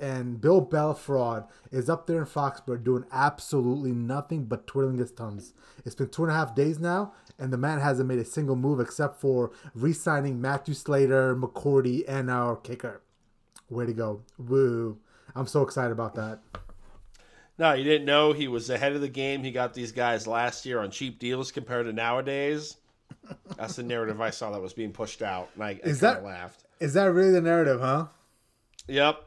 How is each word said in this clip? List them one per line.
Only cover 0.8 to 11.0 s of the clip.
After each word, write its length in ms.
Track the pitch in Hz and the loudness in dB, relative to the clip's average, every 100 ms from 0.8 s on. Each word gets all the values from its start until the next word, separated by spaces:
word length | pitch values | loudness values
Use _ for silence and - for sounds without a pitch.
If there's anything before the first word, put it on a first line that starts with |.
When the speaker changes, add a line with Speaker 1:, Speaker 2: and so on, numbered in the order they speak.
| 151 | 0
Speaker 1:
fraud 520 | 147 - 131 120 110 107 - - | -2 -2 0 0 -2 -8 -20 -8
is 180 | 131 120 | -4 0
up 200 | 165 - | -2 0
there 100 | 165 | -2
in 60 | |
Foxborough 580 | 147 156 139 - - 120 | -2 -2 -2 -4 -6 -2
doing 220 | 117 123 - | 2 0 0
absolutely 800 | 131 143 - - 143 123 143 131 | 2 2 0 -2 0 2 0 0
nothing 540 | 120 117 139 - 160 117 | -2 -2 -4 -2 -6 -2
but 200 | 120 - | -6 -4
twiddling 320 | 139 135 127 | 0 0 0
his 140 | 120 | -4
thumbs. 400 | - 113 101 - _ - - | -6 -10 -10 -14 _ -20 -14
It's 100 | 120 | -14
been 140 | - 131 | -6 -6
two 160 | - | -2
and 80 | 165 | 0
a 20 | |
half 220 | 156 139 113 | 2 0 2
days 240 | 151 156 | 0 0
now, 320 | 175 185 208 - _ - | -2 -2 -4 -10 _ -10
and 140 | 131 | -4
the 40 | 123 | -2
man 220 | 143 151 | 0 0
hasn't 300 | 143 127 131 | 0 2 0
made 100 | 123 | 0
a 60 | |
single 320 | 113 156 139 127 | -2 -2 0 0
move 240 | 139 135 | 2 0
except 400 | 117 - 143 - | -2 -2 -4 0
for 320 | 139 127 117 - - 113 | 0 2 0 -6 -16 -2
re-signing 640 | 143 151 170 147 139 123 | 0 0 0 0 0 -2
Matthew 340 | 131 139 - | -2 -2 -4
Slater, 600 | 143 - 139 | -6 0 4